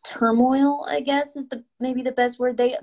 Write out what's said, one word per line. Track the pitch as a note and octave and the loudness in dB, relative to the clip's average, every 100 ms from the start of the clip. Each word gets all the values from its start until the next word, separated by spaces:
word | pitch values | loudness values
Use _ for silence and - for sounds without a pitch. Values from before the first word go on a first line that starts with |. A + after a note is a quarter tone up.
| - | -12
turmoil, | - A3+ A3+ B3+ C4+ C#4+ C#4+ - | -2 2 4 4 4 2 2 -4
I | D4 | -4
guess, | C4 C#4 C#4+ D4 | 0 -2 -2 -8
is | C4+ | -12
the, | A#3+ - _ | -12 -14 _
maybe | B3+ B3+ | -4 -4
the | B3+ | -4
best | B3+ B3 A#3+ | 0 0 0
word. | B3 A#3+ | -2 2
They, | B3 B3+ | 0 0